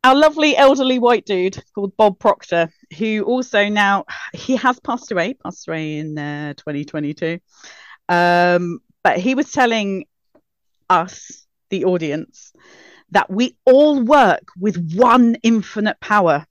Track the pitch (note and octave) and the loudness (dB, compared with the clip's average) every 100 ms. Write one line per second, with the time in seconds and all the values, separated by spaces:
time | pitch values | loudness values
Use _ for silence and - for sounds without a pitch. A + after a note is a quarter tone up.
0 | B3+ C4+ D#4 D4+ D4+ C#4+ C4+ C4+ C4 B3+ | 4 4 2 2 0 4 4 4 0 0
1 | A#3+ A#3 - F#3+ F3+ F#3+ - - G3 - | 2 0 0 -2 -2 -6 -16 -10 -10 2
2 | G#3+ F#3+ A3 - - E3+ E3 _ _ D#3 | 0 2 -2 -2 -2 -2 -2 _ _ -8
3 | A3 G#3+ G#3 B3+ B3 G#3 G3+ G#3 G3+ G3 | -4 -2 -2 -4 -2 -2 0 0 2 0
4 | - - - - - B3+ C4 B3 - A#3+ | -4 -16 -16 -14 -4 -2 0 -2 -6 -8
5 | - F#3+ F3 C4+ - - - D#3+ D#3 D3+ | -6 -4 -4 -6 -14 -16 -10 -8 -6 -8
6 | D#3 D3+ D3 D3 D3 C#3+ - C#3+ D3 D#3 | -8 -8 -8 -8 -10 -12 -10 -10 -8 -8
7 | D3 D#3 D#3+ E3+ _ _ - - - - | -8 -6 -8 -8 _ _ -20 -20 -20 -20
8 | - F3 F3 F3 F3 F3 F3 E3+ _ _ | -2 0 2 4 2 2 -2 -8 _ _
9 | F#3+ D3 G3 C4 D4 - B3 A3+ G3+ F#3+ | -2 0 -2 -2 -4 0 0 0 -4 -6
10 | - _ _ _ _ _ _ _ _ F3+ | -10 _ _ _ _ _ _ _ _ 0
11 | F3+ - - - _ _ _ F#3+ F#3 F3+ | 0 -12 -20 -20 _ _ _ -4 -2 -2
12 | D#3+ D3+ - _ _ _ _ - _ _ | -4 -6 -10 _ _ _ _ -20 _ _
13 | _ G3+ - F#3+ B3+ _ - C4 D4+ C#4+ | _ -2 -2 -4 -4 _ 4 6 6 2
14 | A#3 D4 A3 D#3+ - - G3+ F3 E3+ E3+ | 2 4 4 2 -6 -6 -6 -4 -6 0
15 | A#3+ B3 A#3 A3+ A3+ A3+ F3+ G#3+ G#3+ - | 4 4 4 2 0 0 -2 -6 -6 -6
16 | - G#3 F3 D3 D#3 | -2 0 2 0 -4